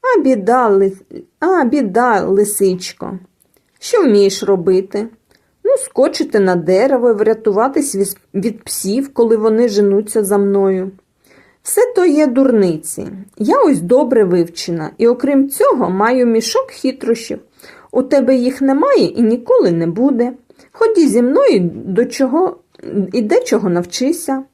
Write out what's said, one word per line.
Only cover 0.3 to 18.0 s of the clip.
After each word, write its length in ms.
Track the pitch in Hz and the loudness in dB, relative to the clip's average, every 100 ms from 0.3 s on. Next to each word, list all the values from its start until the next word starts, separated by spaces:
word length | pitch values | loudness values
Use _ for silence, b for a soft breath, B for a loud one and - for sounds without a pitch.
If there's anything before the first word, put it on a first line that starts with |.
| 247 190 247 233 | 0 2 2 2
ли-, 240 | 196 196 190 _ - - _ | 2 0 -4 _ -20 -20 _
а 240 | 330 370 | -2 0
біда, 560 | 254 285 214 208 247 208 | 0 0 0 0 2 0
лисичко». 960 | 170 196 208 - 196 185 - - - 185 - _ _ _ _ _ | 0 0 0 0 -2 -2 -8 -12 -14 -14 -18 _ _ _ _ _
«Що 240 | - 466 | -4 0
вмієш 400 | 302 202 196 - | 2 4 2 0
робити?» 680 | - 190 170 185 190 202 226 _ _ _ _ _ | -2 0 2 0 -2 -8 -10 _ _ _ _ _
«Ну, 120 | 403 523 | -2 -2
скочити 640 | - - 285 - 277 214 | -2 0 0 0 -2 0
на 160 | 190 180 | 2 0
дерево 540 | 160 190 269 262 240 | 0 2 2 2 0
і 40 | |
врятуватись 800 | 208 214 220 220 196 254 285 - | 0 0 0 -2 0 0 -2 -4
від... 220 | 196 196 - _ | -4 -6 -6 _
від 300 | 196 214 214 | -6 -6 -8
псів, 500 | - - 190 233 277 | -12 -8 -4 -4 -4
коли 220 | - 233 220 | -2 0 2
вони 320 | 220 220 240 | 2 2 2
женуться 560 | 202 202 196 214 226 | 2 2 0 0 -4
за 140 | 196 202 | 0 0
мною». 520 | 202 196 196 190 190 190 _ _ b b b b | 0 0 0 -2 -6 -14 _ _ b b b b
«Все 180 | - - 494 466 | -4 0 0 2
то 80 | |
є 220 | 359 294 302 | 2 2 2
дурниці. 840 | 240 269 226 185 156 - - - 196 202 _ | 2 2 2 2 -2 -10 -12 -12 -14 -20 _
Я 240 | 214 508 | 0 2
ось 180 | 403 269 | 2 0
добре 440 | 175 247 247 247 | 2 2 2 2
вивчена, 680 | 190 175 165 - - 170 156 - | 2 0 -2 -6 -8 -8 -8 0
і 100 | 233 | 0
окрім 400 | 240 277 277 277 | 2 0 2 0
цього 400 | - 523 302 180 | 0 0 2 0
маю 360 | 190 220 254 240 | 0 0 2 2
мішок 440 | 226 226 480 523 | 0 0 -4 -4
хитрощів. 680 | - 262 262 - 226 - 220 _ B B B B | -6 -6 -4 -4 -4 -4 -14 _ B B B B
У 120 | 247 | -4